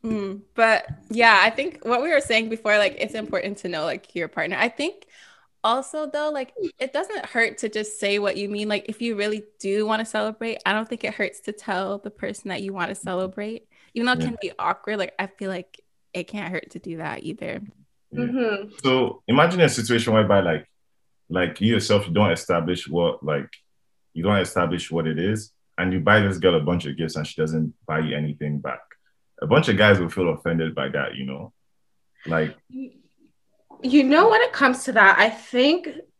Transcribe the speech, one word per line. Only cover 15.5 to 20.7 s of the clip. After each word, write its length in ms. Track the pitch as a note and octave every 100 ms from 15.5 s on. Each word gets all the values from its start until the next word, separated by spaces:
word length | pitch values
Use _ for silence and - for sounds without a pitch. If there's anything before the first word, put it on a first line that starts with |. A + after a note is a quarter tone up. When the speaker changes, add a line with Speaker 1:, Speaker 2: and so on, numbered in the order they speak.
| F3+ E3 - _ _ _
Speaker 1:
it 120 | F3+
can't 280 | F3 G#3 E3+
hurt 160 | F#3 -
to 80 | -
do 180 | - E3
that 260 | D#3 -
either. 360 | - - D3 - G#3 _ _ _ _
Speaker 2:
Yeah. 80 | A#3+
Speaker 3:
Mm-hmm. 460 | A#3+ B3+ A3+ G3+ G#3 -
Speaker 2:
So 400 | C3+ C3 G#2+ - -
imagine 320 | C3 E3+ F3+
a 60 | D#3
situation 460 | - A2 A#2 A2+
whereby, 260 | A2 G2 G2+
like, 280 | F2+ - -